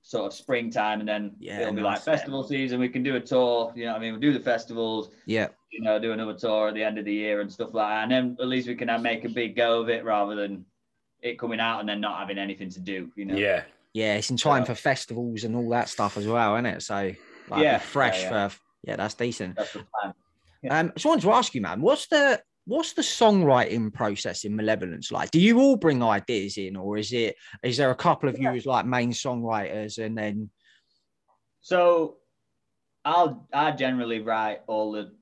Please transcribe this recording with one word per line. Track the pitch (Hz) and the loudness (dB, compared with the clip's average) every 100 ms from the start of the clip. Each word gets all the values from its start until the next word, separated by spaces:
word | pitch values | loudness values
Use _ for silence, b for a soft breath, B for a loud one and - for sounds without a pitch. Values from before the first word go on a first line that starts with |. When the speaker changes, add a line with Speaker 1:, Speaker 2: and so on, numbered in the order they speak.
Speaker 1:
sort | _ 110 101 | _ -4 -4
of | |
springtime, | - - 123 117 113 107 107 | -8 -2 -2 0 0 0 0
and | 107 | -2
then | 107 104 - | -4 -6 -10
Speaker 2:
Yeah, | - 101 | -12 -6
Speaker 1:
it'll | - | -4
be | 107 | 0
Speaker 2:
nice. | 101 107 | -2 -2
Speaker 1:
like | |
festival | - 147 - 135 | 0 0 0 -8
season. | 131 139 135 123 | -4 -4 -2 0
We | 123 | -2
can | 127 | -2
do | 131 127 | -2 -2
a | |
tour, | 120 131 123 117 113 | 2 2 4 2 -2
you | 120 117 | -6 -6
know | |
what | 110 | -4
I | |
mean? | 113 | -6
We'll | 110 | 0
do | 143 | 2
the | 131 | 2
festivals, | 113 117 - 117 113 131 - b - | 0 -2 -2 -4 -2 -2 -6 b -4
Speaker 2:
Yeah. | 110 101 _ _ | -2 -2 _ _
Speaker 1:
you | - | -6
know, | 110 107 | 0 0
do | 113 | 0
another | 110 110 | -4 -6
tour | 104 117 107 107 | -4 0 2 0
at | |
the | 107 | 0
end | 110 107 | -2 -2
of | |
the | 104 | -4
year | 104 107 104 | -2 0 -2
and | 101 | -4
stuff | - 107 | -8 -6
like | 110 107 | -2 0
that. | 110 | 0
And | 113 | 2
then | 131 127 123 | 0 0 -4
at | 127 | -2
least | 127 120 | -2 -4
we | 120 | -6
can | 117 | -2
have, | 117 | -2
make | 117 113 | -2 -4
a | 120 | -4
big | 117 113 98 | -4 -4 0
go | 117 117 | 2 2
of | 113 | 2
it | 113 | -2
rather | 110 104 101 | 0 0 0
than | 104 101 95 92 _ _ _ _ _ | -2 -6 -8 -14 _ _ _ _ _
it | 120 117 | -8 -6
coming | 120 113 | -6 0
out | 113 110 | 0 0
and | 104 | -4
then | 104 | -4
not | 104 92 | -4 -6
having | 98 98 | -6 -6
anything | 98 95 98 | -6 -8 -12
to | 92 | -10
do, | 90 95 85 101 | -8 -8 -8 -10
you | |
know? | 98 98 | -4 0
Speaker 3:
Yeah. | 101 87 - _ _ | 2 0 -4 _ _
Speaker 2:
Yeah, | - 107 104 | -2 0 0
it's | - | -2
in | 123 | 0
time | 151 139 | 2 2
Speaker 1:
So | - | 2
Speaker 2:
for | |
festivals | 117 147 131 - 117 120 113 | -2 -2 -2 -4 -6 -6 -4
and | 113 120 | -4 -2
all | 117 | 0
that | 117 - | 0 -2
stuff | - 104 - | -2 -2 0
as | 104 | 0
well, | 117 110 110 | 2 2 2
isn't | 123 | 0
it? | 87 | -4
So, | - 101 98 90 - - - | -6 -4 -4 -6 -18 -20 -6
like, | - | 2
Speaker 1:
Yeah, | 151 120 | 4 2
Speaker 2:
be | |
fresh | - 143 123 95 | 0 0 2 0
Speaker 1:
yeah, | 92 | -2
yeah. | 110 101 | 0 -2
Speaker 2:
for, | - _ _ | -6 _ _
yeah, | - 101 | -8 -4
that's | 104 | -4
decent. | - 120 113 92 90 | -4 -4 -4 -8 -6
Speaker 1:
That's | - | -8
the | 104 101 107 | -8 -8 -6
plan. | 101 - _ _ _ _ | -6 -10 _ _ _ _
Yeah. | 127 151 | -2 0
Speaker 2:
Um, | 165 | 0
I | |
just | - 294 | 0 2
wanted | 320 | 4
to | 170 | 6
ask | 233 233 | 4 4
you, | 123 | -2
man, | 92 95 | -4 2
what's | 175 285 - | 2 2 2
the, | 302 277 247 _ _ - | 4 4 2 _ _ -4
what's | 269 330 | -4 -2
the | - | -2
songwriting | - - 226 196 156 123 98 113 107 | -2 6 6 8 6 6 4 0 -2
process | - 107 101 104 - | -2 -2 -2 -6 -6
in | 107 107 | -6 -2
Malevolence | 107 107 90 80 - | 0 0 -2 -10 -6
like? | - 73 | -6 2
Do | 160 | 6
you | 202 233 | 8 8
all | 277 240 | 6 6
bring | 165 131 | 4 4
ideas | 117 101 - 113 98 101 | 2 2 0 -2 -2 -6
in, | 95 95 | -6 -6
or | 98 104 | -4 -4
is | 107 | -2
it, | 120 113 - B B | -2 -2 -4 B B
is | 123 123 | -4 2
there | 135 | 2
a | 127 | 4
couple | 175 151 139 | 2 2 0
of | 120 | 0
Speaker 1:
Yeah. | 131 | -2
Speaker 2:
you | 127 | -2
as, | 139 | 0
like, | 123 113 | 0 2
main | 123 120 | 0 0
songwriters | 117 135 123 117 110 98 104 107 113 | -2 -4 -4 -2 -2 -2 -6 -8 -6
and | 110 110 | -6 -4
then? | 107 104 104 _ _ _ _ _ _ _ _ _ _ _ | -4 -4 -8 _ _ _ _ _ _ _ _ _ _ _
Speaker 1:
So | - 185 175 170 156 - _ _ _ _ _ _ _ _ | 0 4 6 6 2 -6 _ _ _ _ _ _ _ _
I'll, | 185 180 165 127 - | 2 4 4 0 -6
I | 139 151 | 0 0
generally | 135 131 127 117 113 | 0 0 0 -2 -4
write | 110 113 107 104 - | -2 0 0 -4 -4
all | 107 107 | -2 -2
the | 107 98 - | -4 -8 -14